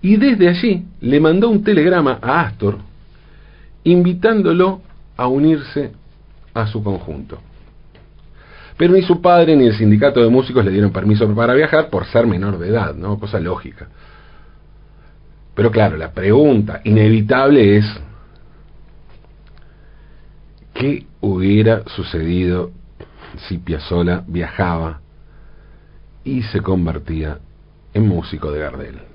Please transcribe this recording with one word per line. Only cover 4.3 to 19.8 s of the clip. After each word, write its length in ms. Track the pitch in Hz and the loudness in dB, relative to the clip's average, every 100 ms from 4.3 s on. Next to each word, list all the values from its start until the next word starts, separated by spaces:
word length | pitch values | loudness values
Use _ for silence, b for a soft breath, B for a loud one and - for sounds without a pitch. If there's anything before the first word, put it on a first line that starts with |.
| 220 180 170 185 190 - - - - | 2 0 2 0 -2 -14 -20 -20 -6
a 100 | 127 | -2
unirse 680 | 135 151 156 135 147 131 104 - - - - - | 2 2 0 -4 -8 -8 -12 -20 -20 -20 -20 -12
a 120 | 120 107 | -6 -6
su 160 | 110 | -6
conjunto. 560 | 107 95 - 73 - - - - - - - - - - - b b b b - | -6 -8 -8 -14 -14 -18 -20 -20 -20 -20 -20 -20 -20 -20 -20 b b b b -2
Pero 180 | 170 | 2
ni 80 | 190 | 4
su 180 | 180 175 | 2 0
padre 340 | 175 175 165 151 | 4 4 4 4
ni 100 | 123 | 4
el 80 | |
sindicato 460 | 107 107 104 139 123 | 2 4 4 4 2
de 80 | 117 | 4
músicos 360 | 123 131 127 | 2 2 0
le 80 | 101 | 0
dieron 180 | 95 104 | 2 0
permiso 420 | 95 98 107 110 | 0 0 2 2
para 200 | 104 117 | 0 2
viajar 360 | 127 156 156 156 | 2 2 0 0
por 160 | 95 - | -4 -2
ser 200 | 117 117 | 0 0
menor 320 | 90 101 92 | 0 -4 -4
de 100 | 87 | -2
edad, 260 | 113 87 | -2 -2
¿no? 260 | 71 92 104 | -6 -6 -6
Cosa 180 | 104 104 | -6 -6
lógica. 500 | 85 87 - - - b b b b b b b - - - b b b - - - | -4 -8 -10 -18 -20 b b b b b b b -20 -20 -20 b b b -20 -20 -14
Pero 160 | - 113 | -2 0
claro, 260 | 110 104 78 | 2 0 -2
la 140 | 80 | -10
pregunta 680 | - 95 117 151 120 104 - | -6 0 4 4 2 -2 -6
inevitable 960 | 110 107 107 110 107 127 135 143 104 104 | 0 2 4 2 2 2 4 6 6 4
es: 100 | 107 - - b b b b b - - - - - - - - - b b b | 0 -8 -18 b b b b b -20 -20 -20 -20 -20 -20 -20 -20 -20 b b b